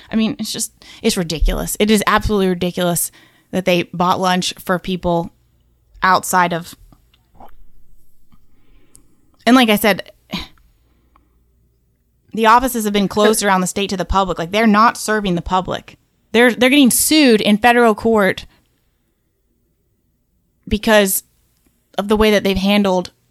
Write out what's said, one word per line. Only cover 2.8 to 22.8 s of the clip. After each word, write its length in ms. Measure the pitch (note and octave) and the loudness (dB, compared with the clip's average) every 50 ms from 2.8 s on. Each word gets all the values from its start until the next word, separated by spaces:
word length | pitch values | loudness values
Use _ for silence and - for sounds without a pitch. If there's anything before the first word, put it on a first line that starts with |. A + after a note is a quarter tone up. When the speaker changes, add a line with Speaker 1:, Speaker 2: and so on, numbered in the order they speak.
| F3+ F3 F3 E3+ - - _ - _ _ _ _ _ _ | -2 -2 -2 -4 -6 -8 _ -16 _ _ _ _ _ _
Speaker 1:
that 140 | - F#3+ F3+ | -8 -4 -2
they 180 | F#3 F3+ F3 - | 0 0 -2 -2
bought 380 | - - E3+ F3+ F3+ F#3 - | -4 -4 -4 -2 -2 0 0
lunch 340 | F#3+ F#3 F3+ F#3 F3+ - - | 0 0 0 -2 -2 -4 -8
for 240 | - - - F#3 F3 | -8 -6 -4 -4 -4
people 540 | - - F#3 F3 - F3+ E3+ E3 E3+ - _ _ _ _ _ _ _ _ _ _ _ _ _ - | -4 -6 -6 -6 -4 -2 -2 -2 -4 -6 _ _ _ _ _ _ _ _ _ _ _ _ _ -4
outside 520 | - F#3+ F#3 - - - - F#3 F3+ F3 F3+ | 0 2 2 0 0 0 0 0 0 0 -2
of, 240 | E3 F3 - - - - - _ _ _ _ _ _ _ _ _ - - - - - - - - - - - - - - - - - - - - - - - _ - - _ - - _ _ - - _ _ _ _ _ _ _ _ - | -6 -8 -12 -18 -20 -20 -20 _ _ _ _ _ _ _ _ _ -20 -20 -20 -18 -18 -18 -20 -20 -20 -20 -20 -20 -20 -20 -20 -20 -20 -20 -20 -20 -20 -20 -20 _ -20 -20 _ -20 -20 _ _ -20 -20 _ _ _ _ _ _ _ _ 0
and 120 | A3+ B3 | 2 2
like 120 | C4 B3 A3 | 4 4 2
I 80 | G#3 | 0
said, 360 | G#3 - G#3+ F#3+ D#3+ - - - _ _ - - F3+ - - _ _ _ _ _ _ _ _ _ _ _ _ _ _ _ _ _ _ _ _ _ _ _ _ _ _ _ _ _ _ _ _ _ _ _ _ - | 0 0 0 -2 -2 -6 -18 -20 _ _ -14 -12 -12 -12 -14 _ _ _ _ _ _ _ _ _ _ _ _ _ _ _ _ _ _ _ _ _ _ _ _ _ _ _ _ _ _ _ _ _ _ _ _ -4
the 140 | G#3 A3+ | 0 2
offices 380 | G#3+ A3+ B3 C4 B3+ B3 A#3 G#3+ | 4 4 4 4 0 -4 -4 -4
have 80 | G#3 G3+ | -2 -2
been 160 | G#3 G3 E3+ | 0 -2 -2
closed 320 | - G#3+ G#3 G#3+ A3 G#3+ | 0 2 2 2 2 2
Speaker 2:
But 60 | G3+ | 0
Speaker 1:
around 160 | G#3 F#3+ F#3 F#3 | 0 0 0 -2
the 40 | |
state 220 | F3 - G3+ G3+ F#3 | -4 -4 -6 -6 -4
to 80 | G3+ | -4
the 80 | F3+ E3+ | -6 -4
public. 340 | - F#3 F#3+ G3 F#3 E3 - | -2 0 -2 0 -2 -4 -6
Like, 120 | E3 E3+ | -6 -4
they're 160 | G3 G#3+ A3+ | -2 0 2
not 320 | A3+ G3+ G#3 G#3+ A#3+ - - | 2 4 4 4 2 0 -2
serving 380 | - - G#3+ G#3+ G#3 F#3+ F3 | -4 -4 -4 -2 -2 -2 -4
the 60 | E3+ - | -4 -4
public. 540 | - F#3 F#3 F3+ - - - - - - _ _ _ _ _ _ _ - | -2 -4 -4 -2 -4 -8 -10 -10 -14 -20 _ _ _ _ _ _ _ 2
They're, 200 | A3 B3 B3+ G#3+ | 2 4 4 4
they're 160 | - B3 B3+ | 4 2 4
getting 220 | C4 D4 C4+ A#3 | 6 6 4 4
sued 500 | - - - - D4+ D#4 D4 B3+ A3 G#3 | 4 0 0 2 2 4 4 4 4 4
in 160 | - - G#3 | 2 2 0
federal 380 | G#3 A#3 A#3+ A#3 A#3+ A#3+ A3+ G#3 | 2 4 2 4 4 4 2 2
court 500 | - - A3+ A3+ G#3+ G3 F#3 - - - - _ _ _ _ _ _ _ _ _ _ _ _ _ _ _ _ _ _ _ _ _ _ _ _ _ _ _ _ _ _ _ _ _ _ _ _ _ _ _ _ _ _ - - | 0 0 0 0 2 2 0 -2 -4 -10 -20 _ _ _ _ _ _ _ _ _ _ _ _ _ _ _ _ _ _ _ _ _ _ _ _ _ _ _ _ _ _ _ _ _ _ _ _ _ _ _ _ _ _ -10 -6
because 540 | G#3 G#3 G#3+ A3+ A3 G#3 G3+ F#3+ F#3+ - - _ _ _ _ _ _ _ _ _ _ _ _ _ _ | -6 -4 0 2 4 4 4 2 -2 -6 -8 _ _ _ _ _ _ _ _ _ _ _ _ _ _
of 120 | - G3 G3+ | -6 -2 0
the 80 | A3 | 0
way 140 | G#3 G#3+ G#3+ G#3 | 2 2 2 2
that 120 | G3 - | 2 0
they've 100 | G3 F#3+ | 0 -2
handled 560 | F#3+ F#3+ G3 G3+ G#3 | -2 0 0 2 2